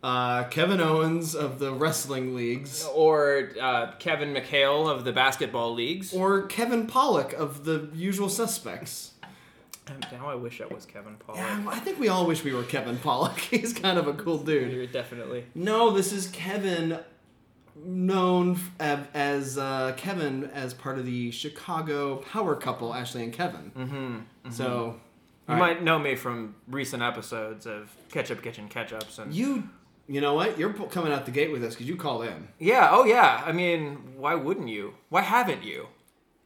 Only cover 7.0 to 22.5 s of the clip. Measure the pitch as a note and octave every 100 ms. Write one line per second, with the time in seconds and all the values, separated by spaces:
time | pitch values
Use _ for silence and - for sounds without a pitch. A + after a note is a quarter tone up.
7 | C#4 F3+ C3+ - D3+ C#3 D3+ D#3 D3+ D#3+
8 | F#3 G3 G3+ - A3+ - A2+ F2 - -
9 | - - - - - _ _ - - C#3
10 | B2+ B2 C#3+ B2+ A#2+ A#2 G#2+ - - -
11 | G#2 G#2+ - - F#3+ G#3 G#3 A3+ D4+ F#4+
12 | A#3 F#3 E3+ D#3+ C#3+ B2+ A#2+ C#3+ A#2+ B2
13 | D3 B2 D#3 - - A#3+ A#3 A#3+ F#3+ F3+
14 | D3 D3 F3 D#3+ C#3+ D3+ B2 B2+ B2 B2+
15 | A#2+ A#2+ A#2 B2 A#2+ D#3+ F#3 A3 A#3 G3
16 | F#3 G3+ F3+ - F3 G3+ F#3+ E3+ E3 E3
17 | - - _ _ _ _ _ - E3 F#3
18 | F3+ F#3+ F#3 F3+ F3+ F3+ - - D3+ D3
19 | C#3 D3 C#3+ C#3+ C3+ C3+ C3+ C3+ C3 B2+
20 | F#3 F#3 D3+ C3 C#3 C#3+ B2+ B2 C#3+ C3+
21 | B2+ B2 A#2+ A#2 D3+ - - E3 D#3+ C#3+
22 | C#3+ C3+ - G#3+ F#3+